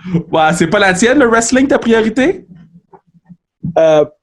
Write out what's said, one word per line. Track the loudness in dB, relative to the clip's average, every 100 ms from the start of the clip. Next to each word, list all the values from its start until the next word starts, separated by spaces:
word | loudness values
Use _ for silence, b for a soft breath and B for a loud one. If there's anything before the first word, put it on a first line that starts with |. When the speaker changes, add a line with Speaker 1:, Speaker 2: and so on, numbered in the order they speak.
| -8
Speaker 1:
<laughs> | -6 -4
Ouais, | -2 0
c'est | 0 -2
pas | 0
la | 0
tienne, | 0 0 2
le | 2
wrestling, | 0 0 0 0
ta | 0
priorité ? | 0 0 0 -2 -2 -2 -10 -20 -20 -20 _ -20 _ _ _ -20 _ _ -6 0
Speaker 2:
Euh, | 2 2 0 _